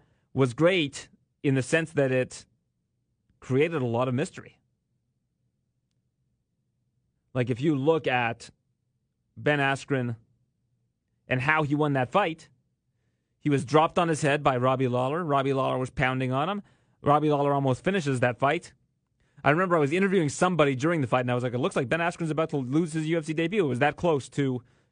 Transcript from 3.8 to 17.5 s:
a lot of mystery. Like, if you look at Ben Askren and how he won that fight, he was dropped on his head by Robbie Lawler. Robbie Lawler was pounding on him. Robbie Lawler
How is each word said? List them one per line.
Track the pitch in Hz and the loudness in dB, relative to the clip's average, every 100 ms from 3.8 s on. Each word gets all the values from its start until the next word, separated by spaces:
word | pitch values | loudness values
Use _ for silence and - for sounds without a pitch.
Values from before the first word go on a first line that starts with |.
a | 123 | -2
lot | 117 127 | 0 0
of | |
mystery. | 123 160 - - _ _ _ _ _ _ _ _ _ _ _ _ _ _ _ _ _ _ _ _ _ _ _ _ _ _ _ _ | -2 -4 -8 -20 _ _ _ _ _ _ _ _ _ _ _ _ _ _ _ _ _ _ _ _ _ _ _ _ _ _ _ _
Like, | 127 120 | -4 -4
if | 117 | -2
you | 160 139 | -2 0
look | 143 160 139 | 2 0 0
at | 123 117 113 - _ _ _ _ _ _ _ _ - | 0 -2 -4 -14 _ _ _ _ _ _ _ _ -4
Ben | 120 147 | 0 2
Askren | 139 135 - 139 120 117 _ _ _ _ _ _ _ _ _ _ - | 0 -2 -2 -2 -2 -6 _ _ _ _ _ _ _ _ _ _ -6
and | 127 | -2
how | 139 156 | 0 0
he | 147 | 0
won | 147 151 | 0 0
that | 135 123 | 0 0
fight, | 190 185 160 - _ _ _ _ _ _ _ _ _ | 0 0 -4 -14 _ _ _ _ _ _ _ _ _
he | 147 | 0
was | 135 | 0
dropped | 113 151 165 190 | 4 4 4 2
on | 170 | 0
his | 156 | 0
head | 147 147 | 0 2
by | 143 127 | 0 2
Robbie | 127 131 131 | 2 2 0
Lawler. | 123 131 165 | 0 -2 -2
Robbie | 165 139 135 | 0 0 0
Lawler | 135 131 131 | 0 -2 -2
was | 127 | -4
pounding | - 131 131 127 | -2 -2 0 -2
on | 131 160 | -2 -2
him. | 202 - _ _ _ | -6 -10 _ _ _
Robbie | 143 147 151 | 2 2 4
Lawler | 143 143 | 2 2